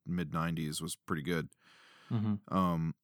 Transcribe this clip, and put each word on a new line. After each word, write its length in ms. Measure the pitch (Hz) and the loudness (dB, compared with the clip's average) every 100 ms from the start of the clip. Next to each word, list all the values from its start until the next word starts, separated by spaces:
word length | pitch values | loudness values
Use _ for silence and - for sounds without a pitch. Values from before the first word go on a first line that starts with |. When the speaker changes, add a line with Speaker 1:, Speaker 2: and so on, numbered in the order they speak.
| - | -4
Speaker 1:
mid 260 | 87 80 | -2 -2
nineties 480 | 82 85 82 78 78 | 0 0 0 -2 -4
was 140 | 82 - | -6 -8
pretty 260 | - 82 | -4 -2
good. 260 | 71 82 78 - - - - - - | 0 0 -2 -10 -20 -20 -20 -18 -4
Speaker 2:
Mm-hmm. 440 | 113 107 101 - | 0 0 -2 0
Speaker 1:
Um, 400 | 95 90 82 82 - | 2 4 2 0 -4